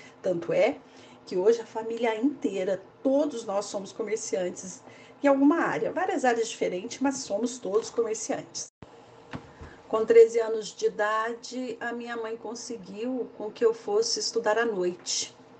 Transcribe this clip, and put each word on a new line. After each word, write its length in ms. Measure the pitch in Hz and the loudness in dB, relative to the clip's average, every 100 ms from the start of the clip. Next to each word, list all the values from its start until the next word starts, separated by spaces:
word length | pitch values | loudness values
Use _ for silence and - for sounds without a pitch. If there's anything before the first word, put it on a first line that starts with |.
| - - | -20 -6
Tanto 320 | 190 170 - | -4 -2 0
é 240 | 170 - - - - - - - | 2 2 0 -12 -20 -20 -20 -6
que 100 | 185 | 2
hoje 220 | 202 233 | 4 2
a 40 | - | -2
família 500 | 226 226 233 233 214 | -8 -6 -2 -2 0
inteira, 640 | 269 277 - 190 185 190 - - | 0 0 -4 -2 -2 -2 -6 -4
todos 440 | 269 269 302 233 185 | 2 2 2 -4 -4
nós 200 | 196 202 | -4 -4
somos 260 | 202 196 | -8 -8
comerciantes 920 | - 208 220 - 196 180 180 185 - - - - - | -8 -4 -4 -2 -4 -4 -6 -12 -16 -20 -20 -20 0
em 40 | 277 | 4
alguma 300 | 269 285 330 | 6 6 4
área, 300 | 208 143 143 | 2 -2 -2
várias 320 | 311 381 330 | -2 -2 2
áreas 260 | 247 233 220 | 2 2 -2
diferentes, 500 | - 180 180 240 - | -2 -4 -4 -8 -2
mas 180 | 277 269 | -2 -2
somos 400 | - 202 240 - | -4 -4 -4 -4
todos 320 | 190 208 226 | -2 -2 0
comerciantes. 800 | - 220 220 - - - - - _ - - - - - - - - - - - | -2 -2 -4 -6 -6 -8 -12 -14 _ -20 -20 -20 -20 -16 -16 -16 -20 -20 -20 -4
Com 180 | 220 226 | 0 8
treze 340 | 233 226 233 | 10 10 6
anos 280 | 220 220 202 | -2 -4 -6
de 200 | - 214 | -4 -2
idade, 920 | 190 208 220 226 233 - 247 254 233 | 0 0 0 -2 -6 -10 -8 -8 -6
a 140 | 233 | -8
minha 240 | 240 240 233 | -8 -8 -8
mãe 180 | 220 226 | -8 -8
conseguiu 920 | 214 233 - 226 180 202 240 254 214 - | -10 -12 -10 -12 -12 -8 -6 -4 -6 -10
com 120 | 208 | -12
que 140 | 214 | 0
eu 100 | 226 | 2
fosse 460 | 233 - 208 233 214 | 2 0 0 2 -2
estudar 380 | - 226 208 214 | -4 -2 2 2
à 80 | 233 | 2
noite. 680 | 190 180 175 - - - - - | 0 -2 -4 -6 -6 -6 -12 -20